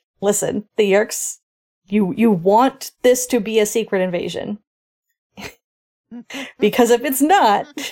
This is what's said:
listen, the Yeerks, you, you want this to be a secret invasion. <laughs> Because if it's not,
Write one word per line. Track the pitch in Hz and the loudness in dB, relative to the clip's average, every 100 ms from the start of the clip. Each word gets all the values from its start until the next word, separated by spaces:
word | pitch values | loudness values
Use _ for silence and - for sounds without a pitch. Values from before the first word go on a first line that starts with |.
| _ - | _ -6
listen, | 196 208 185 - - - | -2 -2 -2 -6 -6 -2
the | 208 | 2
Yeerks, | 196 208 - - - _ _ _ _ - | 2 0 -6 -10 -12 _ _ _ _ -4
you, | 208 190 160 | 0 0 2
you | 226 | 2
want | 190 175 208 262 262 - _ | 2 4 4 2 0 -16 _
this | 254 254 - | 2 2 2
to | 247 | -2
be | 208 220 | 0 0
a | 214 | 0
secret | 233 214 196 | 0 -2 -2
invasion. | 185 175 - 170 - 208 _ _ _ _ _ _ _ - | -2 -4 -6 -8 -8 -10 _ _ _ _ _ _ _ -18
<laughs> | - - _ _ _ _ _ 240 - 269 262 - | -18 -18 _ _ _ _ _ -20 -16 -14 -14 -2
Because | 208 208 240 | -2 2 2
if | 240 285 | 2 0
it's | 262 | 0
not, | 294 392 247 202 - 294 - | 2 4 4 2 -2 -10 -12